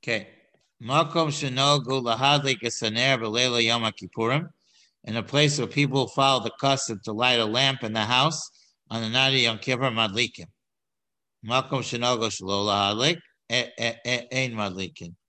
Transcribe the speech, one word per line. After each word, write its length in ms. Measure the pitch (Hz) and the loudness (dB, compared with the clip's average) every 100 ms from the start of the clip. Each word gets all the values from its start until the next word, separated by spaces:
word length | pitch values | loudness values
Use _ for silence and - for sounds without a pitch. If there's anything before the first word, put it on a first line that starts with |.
| - | -2
Okay. 220 | 110 95 - _ _ _ _ | -4 -4 -20 _ _ _ _
Makom 460 | 113 143 165 170 156 | 0 0 2 2 0
shenogu 720 | 147 139 127 139 147 120 135 | 0 -4 2 4 4 2 -2
lahadlik 580 | 120 113 135 147 139 123 | 0 2 4 4 2 -2
esaner 560 | 117 - 113 110 131 135 | -2 -2 -2 0 2 2
b'leila 440 | 110 110 127 120 | 0 0 0 2
Yom 200 | 113 117 | 2 2
Kippurim. 640 | 113 - 92 - 113 139 180 _ _ _ _ _ | 0 -4 -12 -4 0 0 -2 _ _ _ _ _
In 120 | - 113 | -8 -6
a 60 | |
place 360 | 104 143 147 147 | -2 2 4 2
where 80 | 117 | -2
people 400 | - 143 135 120 | 0 2 2 0
follow 340 | - 135 131 | 2 2 2
the 80 | 110 - | -2 -2
custom 400 | 139 135 - 107 | 0 0 -2 -8
to 80 | - | -8
light 260 | 107 123 120 | -2 2 2
a 60 | |
lamp 380 | 110 120 135 131 | 2 2 0 0
in 80 | 117 | -4
the 120 | 110 | -2
house 460 | 107 123 147 151 - _ _ _ _ | 0 2 2 0 -10 _ _ _ _
on 120 | 113 | -6
the 60 | 113 | -2
night 200 | 120 135 | 0 2
of 60 | 135 | 4
Yom 180 | 117 110 | 2 0
Kippur, 320 | - 127 135 | -2 0 0
madlikim. 560 | 113 110 98 120 - 85 _ _ _ _ _ _ _ _ _ | 0 -2 0 -2 -4 -18 _ _ _ _ _ _ _ _ _
Makom 360 | 107 123 131 135 | -2 0 0 -4
shenogu 480 | 117 120 120 123 113 | -4 0 0 2 0
shelo 360 | 98 92 101 104 | -4 -4 -2 2
lahadlik, 520 | 101 101 107 135 170 _ _ _ | 2 2 2 0 0 _ _ _
e-, 140 | 120 120 - | -2 -2 -4
e-, 140 | 117 117 | -4 -4
e-, 220 | 120 123 120 | -4 -4 -2
ein 200 | 127 127 | -4 -2
madlikin. 640 | 113 104 92 92 - 85 87 | -2 -6 -4 -10 -10 -16 -16